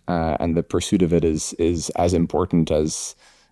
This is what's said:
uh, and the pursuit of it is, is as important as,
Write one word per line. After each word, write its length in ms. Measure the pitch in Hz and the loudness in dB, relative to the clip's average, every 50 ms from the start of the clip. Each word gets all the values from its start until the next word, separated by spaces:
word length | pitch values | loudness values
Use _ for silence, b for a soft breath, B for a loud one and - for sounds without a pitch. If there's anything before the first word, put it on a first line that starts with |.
| _ | _
uh, 300 | - 87 85 82 80 76 - | -4 -2 -2 0 -2 -2 -2
and 160 | - 85 82 | -2 0 0
the 80 | 85 | 0
pursuit 380 | 82 - - 87 - - 104 90 | -2 0 -4 -4 0 0 2 2
of 140 | 90 80 87 | 4 4 4
it 100 | 82 82 | 2 2
is, 300 | 82 78 76 - - - | 2 0 -2 -4 -6 -4
is 340 | - 82 85 87 80 - - | -2 0 0 0 -2 -4 -4
as 220 | - - 87 87 | -2 0 0 2
important 580 | 90 82 82 - - 80 90 - - 85 80 - | 2 2 0 0 0 -2 0 2 2 0 2 2
as, 440 | 78 76 78 78 - - - - - b b b b b b b | 2 0 0 -2 -4 -6 -10 -12 -14 b b b b b b b